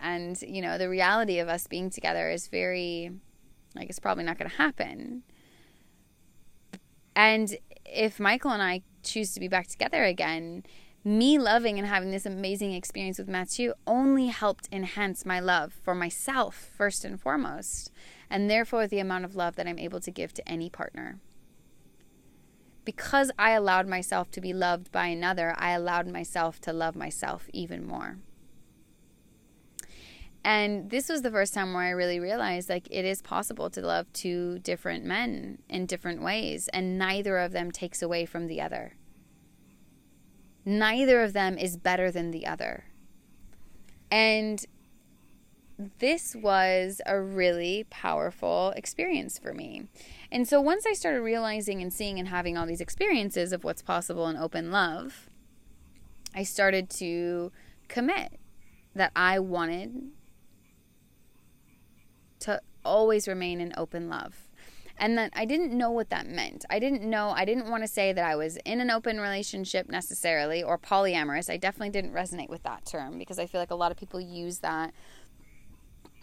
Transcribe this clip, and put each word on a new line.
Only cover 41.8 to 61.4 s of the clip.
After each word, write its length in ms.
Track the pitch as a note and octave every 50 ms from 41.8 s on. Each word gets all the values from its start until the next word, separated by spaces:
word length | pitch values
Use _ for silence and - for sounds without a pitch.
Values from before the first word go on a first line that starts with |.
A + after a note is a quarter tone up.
| - F3+ F3+ F#3 F#3 F#3
than 180 | F3 F3 E3+ E3+
the 160 | E3 D#3+ -
other. 380 | D#3 - - A1+ A1+ A#1+ - - - - - - - - - _ - - - - - - - - - - - - - - - - -
And 560 | G3+ A3 A3 A3 A3 A3 G#3+ G#3+ G#3+ G3+ - - - - - - - - _ - - _ - - - - _ - - _ _ - - - G3+ G3 - -
this 360 | A#3+ C4+ E4 E4+ - - -
was 640 | A3+ G#3+ G3+ F#3+ F#3+ F#3 F#3 F#3 F#3 F#3 F#3+ G3+ - -
a 160 | - G3 G3
really 640 | F#3+ F#3+ G3 F#3 F3+ F3+ F3 E3+ F3 F3 F#3+ G#3+ A3 -
powerful 800 | - - - E3+ D#3 D3+ D#3+ F3 - - - E3+ E3+ F3 F#3 G3 -
experience 640 | - - - - - E4+ F#4 E4 - - - - -
for 140 | - -
me. 360 | - - - A#2+ - - - - - - - - - - - -
And 160 | - B3 B3 -
so 100 | C#4+ C#4+
once 260 | C#4 D4+ F4+ G#4+ -
I 80 | A4+ G4+
started 260 | - - E4 C#4+ B3
realizing 640 | A3+ A3 A3+ A#3 A3+ G#3+ G#3+ G#3+ G3+ G#3 G3 F#3+
and 100 | F3+ F#3
seeing 260 | F3+ - G#3 G3+ G3 F#3
and 100 | F3+ F#3
having 280 | F3+ F3+ F3 F3 E3+
all 100 | E3+ E3
these 140 | E3 E3+ E3+
experiences 720 | E3+ - - - G4 G#4 D#4+ A3+ G3+ G3 - F3+ F3 F#3
of 100 | F#3 E3+
what's 200 | - D#3+ E3 -
possible 440 | - - F3+ F3 - - E3+ E3+ E3 D#3+
in 80 | D#3
open 340 | D3 E3 E3 - E3 E3 E3+
love, 580 | F#3+ G3+ F3+ E3 D#3 F3+ - C4+ - - - - - - - - - - - - - - - - - - - - - - - - -
I 100 | F#3+ G3
started 440 | - - G3+ G3 F#3+ F#3+ F#3+ F#3 -
to 640 | - - F#3 E3+ E3+ E3+ F3 F3 F3 F3 F3 F#3 - - - - - - - -
commit 500 | - A#3+ B3 D4+ G4+ - - - - - - - - - - - - - - - -
that 180 | F#3+ F#3 - -
I 240 | F3 F3+ F#3 F#3+ F#3+
wanted 720 | F#3+ F#3 F3 E3+ E3 E3 E3+ F3+ G#3 A#3 B3 C4 C4 C4+ - - - - - - - - - - _ _ _ - _ _ _ _ _ _ _ - - - - -